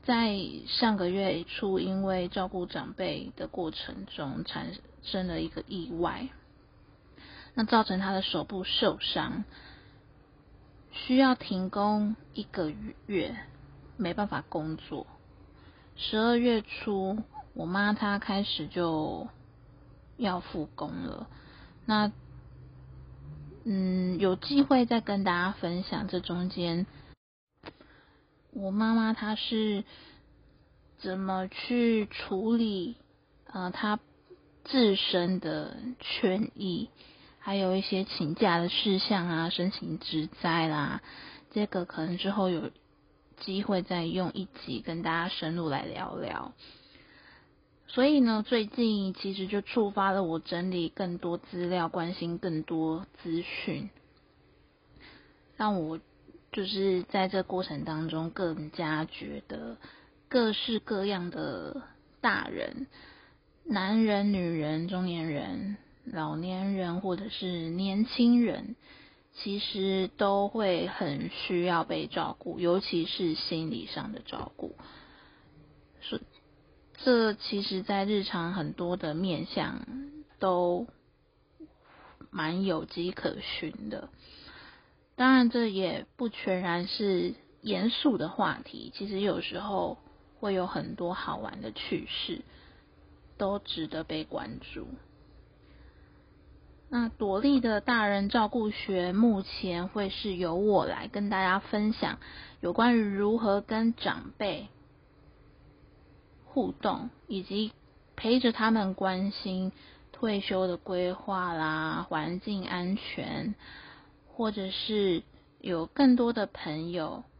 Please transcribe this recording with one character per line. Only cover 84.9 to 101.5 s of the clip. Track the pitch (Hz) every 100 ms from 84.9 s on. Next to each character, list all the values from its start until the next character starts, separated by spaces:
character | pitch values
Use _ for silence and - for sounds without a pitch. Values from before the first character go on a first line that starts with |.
| _ _
当 | - 254
然 | 262 240
这 | 240 226
也 | 190 180 - -
不 | - 233
全 | - - 185
然 | 180 175 185
是 | - 202 180 175 220 - -
严 | 220 185 220
肃 | - 302 202
的 | 156
话 | - 180 -
题， | - - 57
其 | - 196
实 | 196
有 | 202 175
时 | - 175
候 | 202 190 170 233 - - - -
会 | 208
有 | 190
很 | 180 202 -
多 | - 175
好 | 180 - -
玩 | - -
的 | -
趣 | - - - -
事， | - - - - - - - - - - - - -
都 | 196 202
值 | - - 156
得 | 160
被 | 160 156
关 | 151 143 - 127 -
注。 | - - - - - - - - - - - - - - - - - - - - - -
那 | 240 226
朵 | - 208 190
莉 | 277 277
的 | 233 208
大 | 226 233 208
人 | 202 202
照 | 240 214
顾 | 247 214
学 | - - 185 175
目 | 190 233 196
前 | 190 - 190 170 185
会 | 214 196
是 | - 214
由 | 180 170
我 | 175 208 196
来 | 92 - -
跟 | 202 202
大 | 190
家 | 190